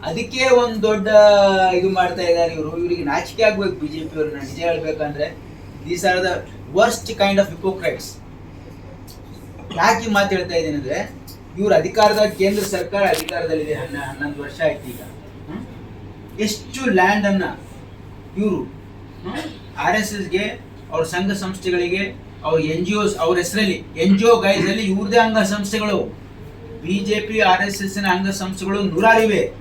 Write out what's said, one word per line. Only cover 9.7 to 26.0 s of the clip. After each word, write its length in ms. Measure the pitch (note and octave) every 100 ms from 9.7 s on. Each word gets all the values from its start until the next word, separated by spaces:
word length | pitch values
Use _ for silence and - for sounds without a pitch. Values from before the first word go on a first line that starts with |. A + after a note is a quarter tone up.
| D#3
ಯಾಕೆ 340 | F#3+ A3+ A#3
ಈ 20 |
ಮಾತು 240 | G3+ G3 F#3+
ಹೇಳ್ತಾ 200 | F3 E3
ಇದ್ದೀನಿ 220 | D#3+ D3
ಅಂದ್ರೆ, 360 | B2+ E3 G3+ - - - - E3+
ಇವ್ರ 140 | G3+
ಅಧಿಕಾರದಾಗ, 580 | E3+ E3+ A3 G#3 G#3 G#3
ಕೇಂದ್ರ 320 | - G3 G#3
ಸರ್ಕಾರ 400 | F#3+ F#3+ F3+ G3
ಅಧಿಕಾರದಲ್ಲಿದೆ 720 | F#3+ D#3 E3 E3+ E3 D#3 D3+
ಹನ್ನ-, 240 | - - C#3+
ಹನ್ನೊಂದು 460 | - C#3 D3 C#3+
ವರ್ಷ 180 | C#3+ -
ಆಯ್ತು 280 | D#3+ - B2+
ಈಗ. 120 | A#2
ಹ್ಮ್? 640 | - - - - - F#3+ - - - - - - - -
ಎಷ್ಟು 500 | G#3+ - - C4 B3+
ಲ್ಯಾಂಡ್ 360 | F#3+ F#3 G#3 G3+
ಅನ್ನ 180 | G3 F3 - - - - - - - - -
ಇವ್ರು, 200 | G#3 F3
ಹ್ಮ್, 1200 | - - - - - - F3+ B3+ - - - -
ಆರ್ 160 | D3+ G#3+
ಎಸ್ 180 | G3
ಎಸ್ಗೆ, 580 | G#3 F3 F3+ A3+ - - - -
ಅವ್ರ 120 | D#3+
ಸಂಘ 280 | D#3+ F3+ G3
ಸಂಸ್ಥೆಗಳಿಗೆ, 840 | G3 F#3+ F#3 F#3 F3 F3 F#3+ G3 - - -
ಅವ್ರ 180 | D#3 D#3+
ಎನ್ 240 | D3+ E3 F3+
ಜಿ 80 |
ಒಸ್, 240 | G#3 G3+ -
ಅವ್ರ 200 | E3 F3+
ಹೆಸರಲ್ಲಿ 460 | F3 G#3 G3+ - - D#3+
ಎನ್ 200 | F3+ G3
ಜಿ 80 | A3+
ಒ 160 | A#3
ಗೈಸ್ 280 | F#3+ G3 F3+
ಅಲ್ಲಿ 220 | A3 G3+
ಇವ್ರದೇ 260 | G3 G3+ A#3
ಅಂಗ 200 | A3+ A3
ಸಂಸ್ಥೆಗಳು, 600 | F#3+ G#3 G3 A3 G#3 F#3+